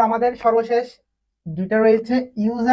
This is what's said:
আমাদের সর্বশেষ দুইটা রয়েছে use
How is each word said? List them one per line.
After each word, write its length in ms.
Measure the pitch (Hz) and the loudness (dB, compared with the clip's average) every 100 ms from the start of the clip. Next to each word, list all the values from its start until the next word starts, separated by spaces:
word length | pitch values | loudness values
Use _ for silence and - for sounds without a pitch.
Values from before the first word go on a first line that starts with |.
| 226 | 2
আমাদের 240 | 233 240 247 | 0 -2 0
সর্বশেষ 440 | 226 226 226 233 247 - _ _ _ _ 170 | 0 2 0 -2 -4 -12 _ _ _ _ -10
দুইটা 300 | 160 190 220 | -8 -2 2
রয়েছে 360 | 220 226 233 254 - 214 214 | 4 2 0 -4 -4 -4 -4
use 180 | 240 233 | 0 2